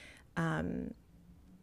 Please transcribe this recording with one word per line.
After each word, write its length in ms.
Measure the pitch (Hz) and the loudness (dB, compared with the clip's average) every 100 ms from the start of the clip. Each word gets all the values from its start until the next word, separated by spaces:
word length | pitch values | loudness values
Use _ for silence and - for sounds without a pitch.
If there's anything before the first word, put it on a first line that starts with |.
| - - - - | -14 -16 -4 2
Um, 580 | 165 156 - - - - - - - - - - | 4 4 4 0 -2 -6 -12 -20 -18 -18 -18 -18